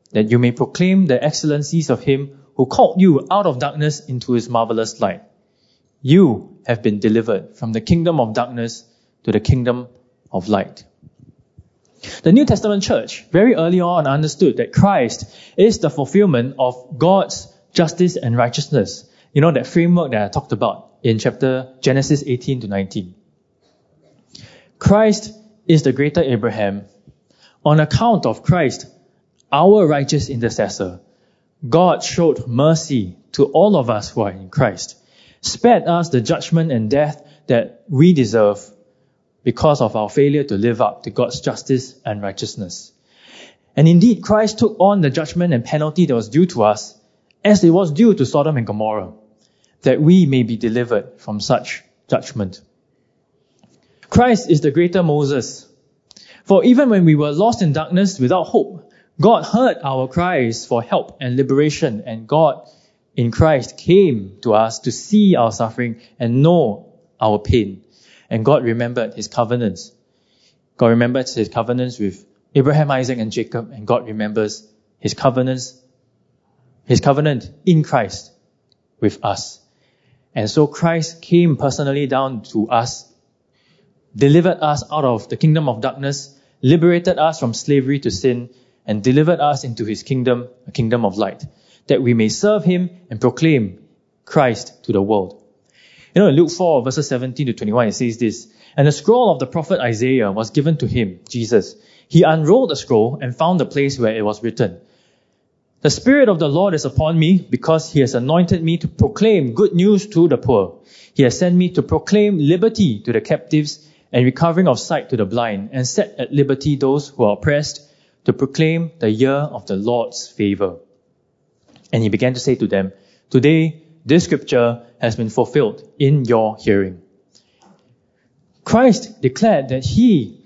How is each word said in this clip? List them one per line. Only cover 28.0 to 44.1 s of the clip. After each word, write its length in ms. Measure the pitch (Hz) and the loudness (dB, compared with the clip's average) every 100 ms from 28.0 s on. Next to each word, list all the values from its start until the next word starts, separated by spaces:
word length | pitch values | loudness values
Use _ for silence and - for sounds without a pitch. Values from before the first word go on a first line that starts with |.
| 233 202 117 | 2 0 0
of 180 | 107 | -2
Christ, 420 | - 180 139 - - _ _ _ _ _ _ | 0 0 0 -4 -12 _ _ _ _ _ _
our 340 | 175 180 214 160 | 2 6 6 4
righteous 420 | 147 139 147 - | 2 0 -2 -2
intercessor, 680 | 127 113 - 101 - 95 90 _ _ _ _ _ _ 127 | -4 -4 -2 -4 -4 -8 -10 _ _ _ _ _ _ -2
God 360 | 156 180 156 | 2 2 0
showed 440 | - - 165 - - | -4 -2 0 0 -2
mercy 680 | 117 151 160 - 131 92 - _ | 0 2 2 -2 -4 -4 -10 _
to 120 | - 139 | -2 0
all 300 | 156 202 180 | 4 2 2
of 140 | 120 | 0
us 200 | 107 - | -4 -6
who 120 | 127 | -4
are 100 | 101 | -4
in 180 | 95 92 | -6 -8
Christ, 480 | - 120 90 - - _ _ _ _ | -2 -2 -2 -12 -18 _ _ _ _
spared 420 | - - 240 208 | -12 0 2 2
us 260 | 165 170 165 | 2 -2 0
the 120 | 123 | -2
judgment 500 | 110 165 - 165 165 | -2 -4 -2 -2 0
and 180 | 120 107 | -2 -2
death 320 | 139 147 143 - _ - | 0 0 -4 -16 _ -2
that 360 | 117 - - - | -2 -2 -8 -4
we 240 | 135 175 | 4 4
deserve 460 | 160 110 113 104 101 - _ _ _ _ _ _ _ | 4 2 2 2 0 -8 _ _ _ _ _ _ _
because 380 | - 117 156 143 | -6 0 0 2
of 140 | 113 110 | 0 -2
our 140 | 104 | -4
failure 340 | - 139 147 | 0 0 0
to 140 | 139 101 | -2 -2
live 240 | 117 113 | -2 0
up 220 | 107 - | -2 -4
to 80 | 117 | -8
God's 300 | 101 117 - | -4 -4 -4
justice 580 | 143 - - 127 - - | -8 -8 -4 -4 -6 -14
and 180 | - 104 | -10 -8
righteousness. 680 | 101 98 107 - 90 - - _ _ _ _ - - _ _ - | -10 -10 -12 -12 -14 -14 -20 _ _ _ _ -20 -20 _ _ 2
And 120 | 160 | 6
indeed, 360 | 175 233 | 6 6